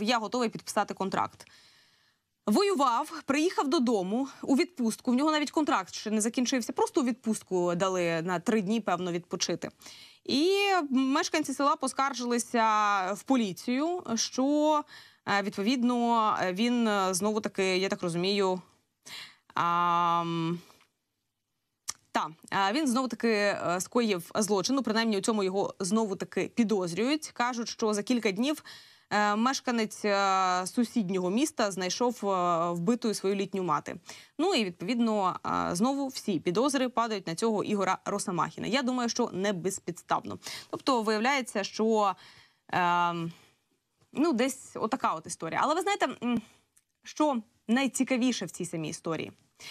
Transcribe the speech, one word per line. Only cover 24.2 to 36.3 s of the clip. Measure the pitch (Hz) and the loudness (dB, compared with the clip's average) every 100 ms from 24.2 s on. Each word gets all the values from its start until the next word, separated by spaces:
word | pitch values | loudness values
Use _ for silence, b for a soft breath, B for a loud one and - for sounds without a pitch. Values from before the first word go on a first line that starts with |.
| - - | -2 -2
злочин, | 190 202 175 269 | 0 0 2 0
ну, | |
принаймні | 226 220 226 196 | 0 0 0 0
у | |
цьому | 196 214 | 0 0
його | 190 196 - - | 0 0 -4 -4
знову-таки | 185 220 220 190 180 190 - - | 0 0 0 -2 -4 -4 -2 0
підозрюють. | 208 208 180 170 247 311 - | 2 2 0 -2 0 -2 -4
Кажуть, | - 247 240 220 | -4 -4 -2 -8
що | - 220 | -4 -2
за | 208 | 0
кілька | 202 247 214 | 0 0 0
днів, | 190 269 302 B B B B B | 0 -2 -2 B B B B B
е, | 208 208 208 | 0 2 2
мешканець, | 247 269 - 233 214 - 208 | 2 0 -2 -2 -2 -2 0
е, | 196 196 190 185 180 185 | 2 4 4 2 2 0
сусіднього | - 226 240 180 185 180 | 0 0 0 0 0 0
міста | 214 311 - 208 | 0 0 0 -2
знайшов, | 185 180 - 247 233 | -2 -4 0 -2 0
е, | 202 185 175 165 170 | 0 2 2 2 0
вбитою | 170 170 240 226 | 0 0 0 0
свою | 196 190 202 | -2 -2 -2
літню | 196 190 | -2 -2
мати. | 180 147 - - B B B - | 0 0 -2 -12 B B B -2
Ну | 359 | 2
і, | 311 190 | 2 0
відповідно, | 175 180 240 226 214 185 - - | -4 -4 0 2 2 0 -2 -4
е, | 175 170 175 | -2 0 2
знову | 247 277 269 | 0 0 -4
всі | - - | -4 -4